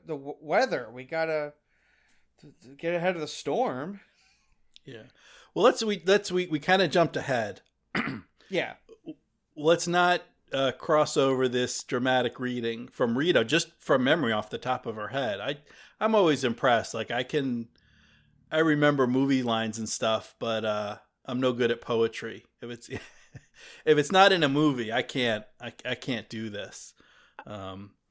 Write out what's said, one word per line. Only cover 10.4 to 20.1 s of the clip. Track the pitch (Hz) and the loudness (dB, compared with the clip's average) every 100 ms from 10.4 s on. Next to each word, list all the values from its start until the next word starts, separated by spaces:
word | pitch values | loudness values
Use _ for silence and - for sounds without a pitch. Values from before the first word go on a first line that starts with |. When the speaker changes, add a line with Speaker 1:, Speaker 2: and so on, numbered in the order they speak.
| _ | _
Speaker 2:
uh, | 135 135 | -2 -2
cross | 120 - 156 147 - | -2 0 2 2 2
over | 135 131 127 | 2 4 2
this | 123 123 - | 0 -2 -4
dramatic | - 127 127 127 123 - | -4 -2 2 2 0 -2
reading | 127 123 117 113 123 | -6 -4 -4 -6 -8
from | - 123 117 | -2 0 2
Rita, | 165 139 | 4 4
just | 113 156 - _ | 4 2 0 _
from | - 139 | 0 2
memory | 127 165 123 | 4 2 2
off | 107 107 | 0 -2
the | - | -8
top | 127 127 127 | -4 -4 -4
of | 107 | -8
her | 104 | -6
head. | 131 123 98 | -4 -4 -4
I, | 110 147 _ - - - | -6 -8 _ -20 -20 -4
I'm | 220 | 2
always | 220 175 139 | 4 4 4
impressed. | 127 113 139 117 - | 0 0 2 2 0
Like, | 113 110 | -6 -4
I | 120 | -4
can, | 127 151 135 120 117 _ _ _ _ _ _ _ - | -2 -2 -2 -4 -8 _ _ _ _ _ _ _ -6
I | 156 | 0
remember | 160 147 147 143 127 | 2 4 4 4 2
movie | 127 139 135 | 2 2 2
lines | 120 113 113 107 | 0 -2 -2 -6
and | 110 | -6
stuff, | - 113 | -2 0